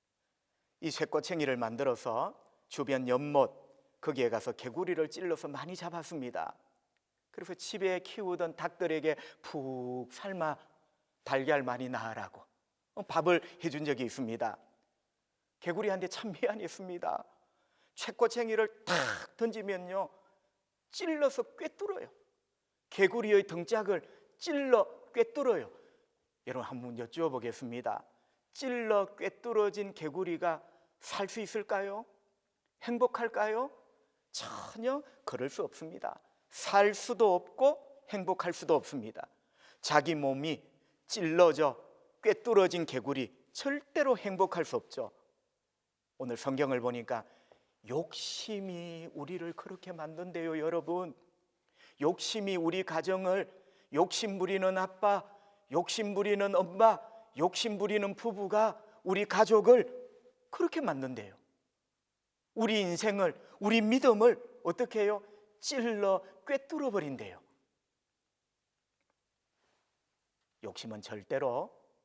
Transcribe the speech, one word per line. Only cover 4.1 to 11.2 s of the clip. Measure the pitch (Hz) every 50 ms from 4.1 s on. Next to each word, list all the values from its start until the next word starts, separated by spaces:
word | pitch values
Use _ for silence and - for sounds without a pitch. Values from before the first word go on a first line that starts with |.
| 139 135 120 113
가서 | 113 107 - 123 110
개구리를 | - - 127 117 165 185 175 175 160 156 151
찔러서 | - - 185 175 160 160 - 147
많이 | 139 135 139 175 185
잡았습니다. | - 170 175 175 170 151 - 175 147 127 123 117 85 80 - - _ _ _ _ _ _ _ _ _ _ _ _ _ _ _ -
그래서 | - 175 185 175
집에 | - - - - 196 190 185 185 180
키우던 | 180 - - 226 202 180 180 160 175 160 160
닭들에게 | - 160 170 - - 180 156 160 151 139 156 147 - - - - _ -
푹 | - - 147 131 131 131 127 123 123 127 127 120 -
삶아 | - - - 196 190 180 160 156 143 - - _ _ _ _ _ _ _ _ _ _ _